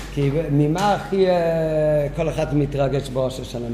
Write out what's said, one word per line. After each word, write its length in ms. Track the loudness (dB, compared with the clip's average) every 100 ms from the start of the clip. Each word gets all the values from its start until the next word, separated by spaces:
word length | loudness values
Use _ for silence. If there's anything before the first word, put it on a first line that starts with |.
| -8
כי 160 | -2 0 0 0
ממה 420 | 2 2 2 2
הכי, 340 | 0 0 2 4
אה, 800 | 4 2 0 0 2 2 2 0 -2
כל 140 | -4
אחד 260 | -2 -2 0
מתרגש 540 | 0 0 0 0 -4
בראש 300 | -2 -2 -4
השנה? 300 | -8 -8 -6